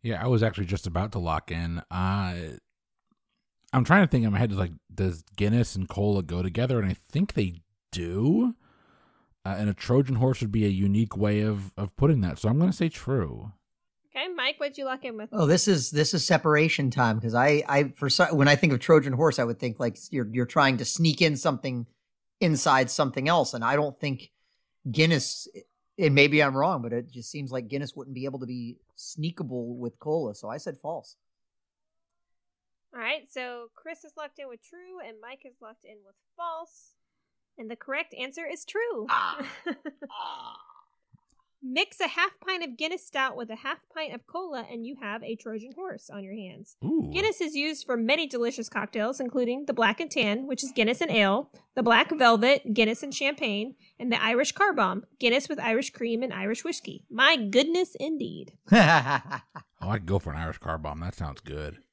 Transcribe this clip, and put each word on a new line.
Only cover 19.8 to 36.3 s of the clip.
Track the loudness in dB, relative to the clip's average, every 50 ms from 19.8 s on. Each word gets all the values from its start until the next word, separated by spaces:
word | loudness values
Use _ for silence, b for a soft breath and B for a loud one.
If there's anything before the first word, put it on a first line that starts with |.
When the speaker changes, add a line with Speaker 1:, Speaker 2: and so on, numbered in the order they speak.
| -4 -4 -4 -6 -14 -6
Speaker 3:
you're, | -4 -4 -4 -2
you're | -2 -2 -2
trying | 2 4 4 4 6 4
to | 2 -2
sneak | -4 0 2 2 2 4 4
in | 2 2 2
something | 2 0 0 0 0 -4 -6 -6 -6 -8 _ _ _ _ _ _ _ _ _ _ _
inside | 2 2 2 4 4 4 6 4 4 2
something | 0 0 0 0 0 -2 2
else, | 4 4 4 2 0 -2
and | -2 0
I | 0 2
don't | 2 0 -2 -4 _
think | -4 -4 -4 -4 -8 _ _ _ _ _ _ _ _ _ _ _ _ -4
Guinness, | 2 2 4 4 4 2 2 -2 -6 -8 -12 -14 _ -20 -20 _ _ _ _ _ _ 0
and | 2 4 6
maybe | 6 6 6 6 4
I'm | 4 4 2
wrong, | 2 0 2 0 -2
but | -4 -4 -4
it | -6 -6 -8
just | -16 -16 -14 -12
seems | -10 -10 -10 -8
like | -8 -8 -8
Guinness | -6 -6 -6 -6 -8 -10
wouldn't | -14 -14 -12 -12
be | -10 -8
able | -8 -8 -8
to | -8
be | -8 -8 -8 -10 -10 -12 _ _ _ _
sneakable | -20 -18 -14 -8 -6 -6 -6 -6 -6 -8 -6 -6 -6 -6 -8 -8
with | -8 -8 -10 _ _
cola, | -6 -4 -2 -2 -2 -6 -8
so | -10 -12 -10
I | -10
said | -10 -10 -12 -12
false. | -10 -10 -10 -10 -10 -12 -16 -20 _ _ _ _ _ _ _ _ _ _ _ _ _ _ _ _ _ _ _ _ _ _ _ _ _ _ _ _ _ _ _ _ _ _ _ -12
Speaker 2:
All | -8
right, | -4 -4 -4 -6 -8 -12
so | -10 -10 -10 -8 -10 -12 -16 -18 _
Chris | -18 _ -16 -16 -16 -18
is | -20 -16
locked | -14 -14 -14 _ -18
in | -18
with | -18 -18 -20 _
true, | _ -20 -20 -20 -18 -18 -16 -16
and | -16 -18 -18
Mike | -20 -20 -20 _ _
is | -20 _ _
locked | -20 -20 -20 _ _
in | -20 -20 -20 _
with | _ _ _ _ _